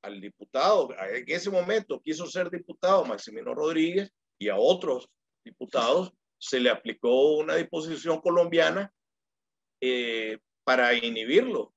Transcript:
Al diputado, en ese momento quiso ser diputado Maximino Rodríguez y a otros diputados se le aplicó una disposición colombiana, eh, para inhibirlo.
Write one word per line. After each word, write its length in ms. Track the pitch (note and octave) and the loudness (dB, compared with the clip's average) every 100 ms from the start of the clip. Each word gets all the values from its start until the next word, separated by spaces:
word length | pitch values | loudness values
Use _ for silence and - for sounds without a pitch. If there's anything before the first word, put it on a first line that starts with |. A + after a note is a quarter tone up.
Al 180 | G2+ G2+ | -14 -14
diputado, 680 | G2+ _ G#2 C3 - G#3+ B2+ - G2 | -16 _ -6 0 4 4 2 -4 -6
en 120 | A#2+ B2 | -6 -4
ese 240 | F3 F#3+ | -6 -2
momento 500 | F#3+ F3+ A3 G3 C3 | -2 0 -2 -2 -8
quiso 240 | D#3 D#3 E3+ | -6 -8 -6
ser 240 | F3+ F3 | -6 -6
diputado 560 | F3 - - F#3 F#3+ C3 | -6 -12 -4 2 2 2
Maximino 480 | G#2 - A2 A#2+ | -8 -10 -12 -8
Rodríguez 560 | D3 D3+ D#3+ E3 F#3 G3+ _ _ _ | -4 -2 0 0 0 -4 _ _ _
y 100 | G#2 | -2
a 60 | G2 | 4
otros 540 | B2+ F3+ E3+ B2 - _ _ _ A#2 | 4 4 0 -4 -6 _ _ _ -20
diputados 680 | _ B2+ C3 A#2 D#3+ F#3 _ _ _ | _ -6 -2 2 0 -2 _ _ _
se 200 | - C3 | -6 0
le 100 | B2 | 2
aplicó 680 | A2 A2+ G#2+ A#2+ B2+ D3 D3+ | 0 -6 -4 2 4 4 2
una 180 | D#3 D#3+ | 0 -2
disposición 680 | E3 E3 D#3 D3+ E3 D#3+ | -2 -8 -8 -8 -4 -2
colombiana, 680 | F3 F3 E3+ E3 D#3+ F#3+ G3+ _ _ _ _ _ _ _ _ _ | 2 2 2 4 2 0 -6 _ _ _ _ _ _ _ _ _
eh, 600 | B2+ B2 A#2+ A2+ A2 A2 _ _ | -2 -2 -2 -4 -6 -10 _ _
para 300 | - B2+ B2 | 0 4 4
inhibirlo. 800 | A#2+ A#2 A2+ A2+ F3 B3+ E3 G#2 | 2 0 -4 2 2 2 -4 -6